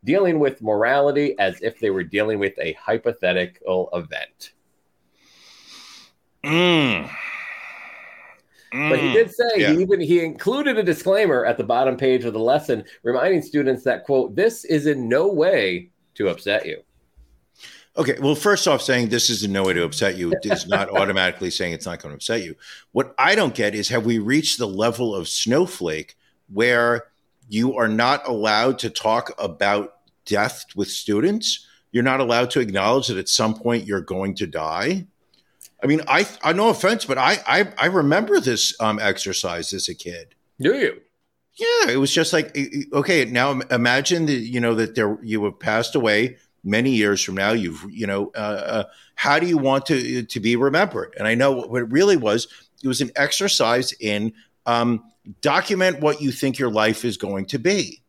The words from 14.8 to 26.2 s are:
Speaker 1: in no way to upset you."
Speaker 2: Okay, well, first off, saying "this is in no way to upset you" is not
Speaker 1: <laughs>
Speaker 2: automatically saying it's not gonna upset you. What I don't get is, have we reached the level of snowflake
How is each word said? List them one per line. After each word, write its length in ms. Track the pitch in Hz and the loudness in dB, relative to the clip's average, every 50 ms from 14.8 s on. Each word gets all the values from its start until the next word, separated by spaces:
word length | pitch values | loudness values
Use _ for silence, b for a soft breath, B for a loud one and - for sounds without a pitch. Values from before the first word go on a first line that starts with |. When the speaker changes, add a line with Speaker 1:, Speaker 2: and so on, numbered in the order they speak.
| 143 | 2
Speaker 1:
in 220 | 151 147 135 123 113 | 0 0 0 0 0
no 200 | 120 139 170 196 | 2 2 2 2
way 600 | 202 147 156 180 196 123 104 95 90 87 87 - _ _ _ _ _ | 2 2 2 4 4 4 2 0 -2 -4 -8 -12 _ _ _ _ _
to 140 | - 104 95 | -2 -2 -2
upset 360 | 85 - - 101 101 107 - | -2 -2 -2 -2 -2 -2 -2
you." 160 | 80 76 - - _ _ _ _ _ _ - - _ _ _ _ _ B B B B B B B B _ | -4 -10 -12 -14 _ _ _ _ _ _ -20 -20 _ _ _ _ _ B B B B B B B B _
Speaker 2:
Okay, 220 | - 160 139 135 - | -2 0 0 0 0
well, 140 | 139 139 151 | 0 0 0
first 320 | 147 - 208 202 190 - | 2 2 2 2 4 4
off, 140 | 175 147 131 | 2 2 2
saying 300 | - - 131 123 120 110 | 2 0 2 2 2 2
"this 180 | 117 120 - - | 0 0 0 0
is 160 | 120 98 104 | -2 -2 -2
in 80 | 101 | -2
no 120 | 98 98 95 | 0 0 2
way 100 | 95 92 | 2 2
to 100 | 87 85 | 2 0
upset 320 | 80 73 - 101 98 92 | -2 -2 0 -2 -2 0
you" 160 | 92 87 85 82 - - | -2 -2 -2 -2 -2 0
is 220 | 107 - - 90 | -2 -2 -2 -2
not 220 | 87 - 98 98 - | -2 -2 -2 -2 0
Speaker 1:
<laughs> 60 | 101 - | 0 0
Speaker 2:
automatically 520 | 101 98 98 95 92 90 87 - 98 90 | 0 2 2 2 2 0 0 -2 -6 -6
saying 240 | 80 - 95 87 85 | -4 -4 -4 -4 -6
it's 100 | 78 - | -8 -10
not 160 | 92 85 80 | -10 -12 -12
gonna 120 | - 78 73 | -12 -16 -16
upset 280 | - - - 110 117 | -12 -6 -4 -4 -4
you. 140 | 95 82 76 B B B B B B B | -4 -8 -14 B B B B B B B
What 220 | _ 113 107 - - - | _ -2 -2 -2 0 2
I 160 | 131 165 202 | 2 4 4
don't 200 | 214 196 139 110 | 4 2 0 0
get 200 | - 110 104 101 | 0 -2 -2 0
is, 160 | 107 101 - | -2 -4 -2
have 160 | 127 123 104 | -2 -2 0
we 120 | 117 117 113 | 0 0 0
reached 380 | 101 107 135 151 156 - - | 0 0 0 0 0 0 -4
the 100 | - 120 | -2 -4
level 480 | 101 95 95 107 120 117 120 127 117 101 | -6 -2 0 0 0 0 0 -4 -4 -4
of 140 | 98 85 - | -4 -6 -6
snowflake 880 | - - - 110 120 151 185 180 - - 92 85 78 78 78 - - _ | -6 -4 -2 0 2 2 0 0 -4 -6 -6 -4 -4 -6 -8 -12 -20 _